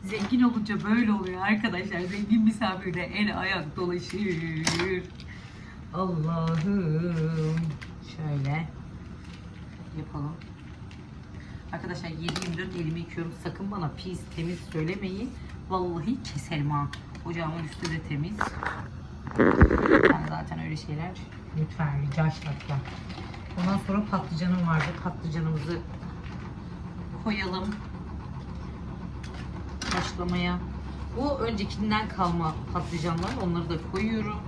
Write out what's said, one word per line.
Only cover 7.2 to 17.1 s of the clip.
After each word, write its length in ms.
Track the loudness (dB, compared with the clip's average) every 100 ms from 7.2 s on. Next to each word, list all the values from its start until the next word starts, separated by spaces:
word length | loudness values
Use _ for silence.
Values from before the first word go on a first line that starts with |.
| 2 2 2 2 0 -4 -8 -12 -12 -6
Şöyle 520 | -2 0 2 0 -2 -8 -12 -12 -12 -12 -12 -12 -12 -12 -12 -12 -10 -8
yapalım. 380 | -6 -6 -6 -6 -12 -12 -14 -12 -12 -12 -14 -14 -12 -12 -12 -12 -10
Arkadaşlar 360 | -8 -6 -6 -6
yedi 140 | -6
yirmi 340 | -4 -4 -4 -4
dört 180 | -4 -2
elimi 240 | -2 -2
yıkıyorum. 340 | -4 -4 -4 -4
Sakın 280 | -6 -4 -4
bana 200 | -2 -2 -4
pis, 220 | -6 -6 -6 -4
temiz 240 | -2 -4
söylemeyin. 680 | -4 -2 0 -2 -2 -4 -6 -6 -10 -10 -2
Vallahi 540 | 0 0 0 0 -2
keserim 480 | -2 -6 -2 0 2
ha. 160 | 2 0 -4 -10